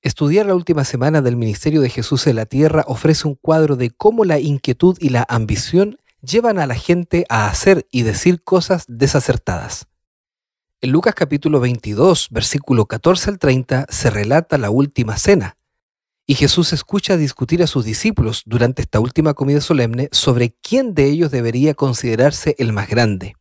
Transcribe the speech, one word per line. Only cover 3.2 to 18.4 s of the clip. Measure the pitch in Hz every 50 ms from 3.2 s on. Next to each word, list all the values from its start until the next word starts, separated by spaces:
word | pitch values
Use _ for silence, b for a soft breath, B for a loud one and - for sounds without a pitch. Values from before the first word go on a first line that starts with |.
| - 156
un | 139
cuadro | _ _ - 160 160 156 147 143
de | 123 123 117
cómo | _ _ - 208 226 233 214
la | 180 156 147
inquietud | - 151 143 135 - - 123 _ - 185 185 -
y | 165 139
la | 127 120 123 -
ambición | 117 120 110 101 107 98 - - - 175 196 208 220 - _ _ _ _
llevan | - 127 147 226 233 240 208 185
a | 156
la | 135 120
gente | 120 - - 175 175 175 _ - 170 170 -
a | 120 117 107 104
hacer | - - - 196 196 160 - _
y | - 127
decir | 117 110 98 - - 175 180 170
cosas | _ - 185 185 170 - 190 170 - -
desacertadas. | 120 117 139 135 - 147 - - 127 127 _ - 92 85 78 - - - - _ _ _ _ _ _ _ _ _ _ _ _ _ _ _ _ _ _ _
En | - 131
Lucas | 127 165 175 233 202
capítulo | - 170 139 147 143 - 156 151 139
veintidós, | 123 123 123 120 - 104 104 104 143 190 175 - - -
versículo | 120 110 107 - - 139 - - 131 117 104
catorce | - - 113 - 160 185 175 - 208
al | 202 185
treinta, | - 143 131 127 127 - - 127 143 -
se | - - - 120
relata | 101 101 104 104 135 160 165 _ -
la | 143 117 101
última | 107 127 143 143 _ - 120 110 107 -
cena. | - - 202 175 101 90 - _ _ _ _ _ _ _ _ _ _ _ _ _ _
Y | - 139
Jesús | 131 - 143 - 175 170 -
escucha | 165 143 - _ - 202 - - 196 170
discutir | 151 139 - - 131 120 165 175
a | 175
sus | 156 - 135 110
discípulos | 107 104 - - 220 208 - 123 110 110 -